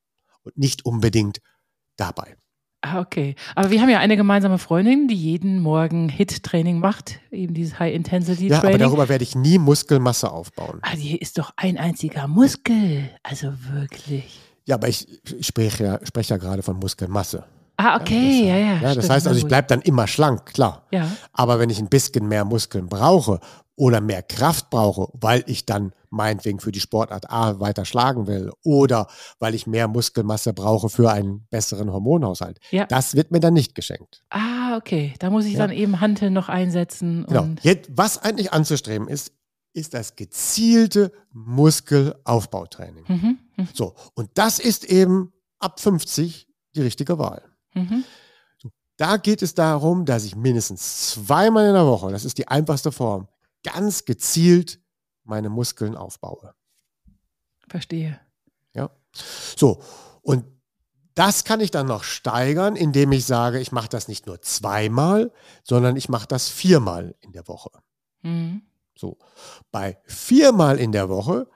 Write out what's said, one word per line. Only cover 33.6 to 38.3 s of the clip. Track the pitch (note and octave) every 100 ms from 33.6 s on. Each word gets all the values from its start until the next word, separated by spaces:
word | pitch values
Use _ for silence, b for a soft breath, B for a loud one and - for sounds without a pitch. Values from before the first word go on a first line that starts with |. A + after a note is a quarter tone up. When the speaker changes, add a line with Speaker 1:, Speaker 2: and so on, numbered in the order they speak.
| A#2
Speaker 1:
geschenkt. | - - - - _ -
Speaker 2:
Ah, | G3+ A3+ B3 B3 A3+
okay. | - E3 D3 -
Da | F#3
muss | G#3+
ich | G#3
Speaker 1:
Ja. | G3+ G#3
Speaker 2:
dann |
eben | - G#3 F3+
Hanteln | G#3+ G3+ G3+
noch | F#3+ -
einsetzen | F3+ F3+ F3 E3+ - E3+ E3+ -
Speaker 1:
Genau. | A#2+
Speaker 2:
und | D#3+ D#3+
Speaker 1:
Jetzt, | D#3+ F#3+ -
was | C3 G#3 -
eigentlich | G#3+